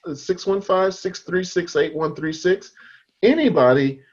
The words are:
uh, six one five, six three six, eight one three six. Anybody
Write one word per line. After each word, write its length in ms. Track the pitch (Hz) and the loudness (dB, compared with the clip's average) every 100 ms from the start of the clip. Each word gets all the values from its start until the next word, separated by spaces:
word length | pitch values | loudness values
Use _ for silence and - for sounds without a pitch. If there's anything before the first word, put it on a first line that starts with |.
| 170 | -14
uh, 100 | 143 | -8
six 300 | - 180 - | -6 -4 -2
one 160 | 196 | -4
five, 320 | 196 185 190 | 0 0 0
six 260 | 185 190 180 | -2 -8 -10
three 240 | - 180 185 | -6 -4 -4
six, 320 | 185 170 147 | -4 -2 0
eight 180 | 160 160 | -2 -2
one 180 | 156 | -6
three 200 | - 156 | -4 -8
six. 400 | 156 180 190 - _ - - _ _ | -2 0 0 -2 _ -20 -20 _ _
Anybody 760 | 214 320 285 151 127 131 139 135 _ | 2 4 2 4 4 4 2 -4 _